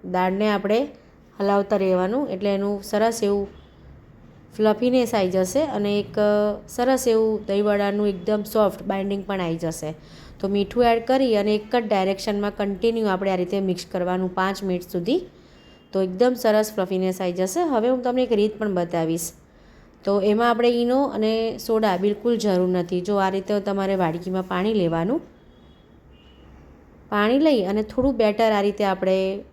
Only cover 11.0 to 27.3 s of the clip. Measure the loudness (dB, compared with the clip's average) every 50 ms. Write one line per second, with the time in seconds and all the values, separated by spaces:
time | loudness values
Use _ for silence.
11 | 2 0 2 2 2 2 2 2 2 2 0 0 -2 -2 -2 -2 0 0 0 0
12 | 2 0 -2 -2 -4 -4 -2 -2 -2 -4 -4 -4 -4 -4 -2 0 0 0 0 2
13 | 0 0 0 0 0 0 0 0 -2 -2 -2 -2 0 -2 -2 -4 -6 -8 -4 -4
14 | -2 0 0 -2 -2 -2 -2 -2 -2 -2 -2 -4 -4 -4 -4 -4 -6 -6 -6 -4
15 | -2 0 -2 -2 -2 -6 -20 -20 -20 -20 -20 -20 -20 -20 -20 -20 -20 _ -4 -2
16 | -2 -2 0 2 2 2 2 0 0 2 2 2 2 0 -2 -4 -4 -2 -2 -2
17 | 0 -2 -2 -2 -4 -4 -2 -2 -2 -2 0 -2 0 0 0 0 2 2 0 0
18 | -2 -2 0 0 0 2 2 2 2 0 -2 -4 -4 -2 -2 -2 -2 -2 -2 -2
19 | 0 0 -2 -4 -6 -10 -12 -18 -20 _ _ -20 -20 -20 -20 -20 -20 -20 -20 -8
20 | -4 0 0 2 2 2 2 2 2 2 2 4 2 2 2 2 0 2 2 2
21 | 0 0 0 0 0 0 0 0 -2 -4 -6 -6 -4 -2 0 2 2 2 2 2
22 | 2 0 0 0 0 0 0 2 2 2 2 2 2 2 2 0 -2 -2 -4 -4
23 | -2 0 0 2 2 2 0 -2 -2 -2 -2 -2 -2 -2 -2 -2 0 0 0 0
24 | 0 0 -2 -4 -6 -4 -4 -4 -4 -2 -4 -2 -2 0 0 2 0 2 0 0
25 | 0 0 -2 -4 -6 -10 -20 -20 -20 -20 -20 -20 -20 -20 -20 -20 -20 -20 -20 -20
26 | _ -20 -20 -20 -20 -20 -20 -20 -20 -20 -20 -20 -20 -20 -20 -20 -20 -20 -20 -20
27 | -12 -4 -2 0 2 2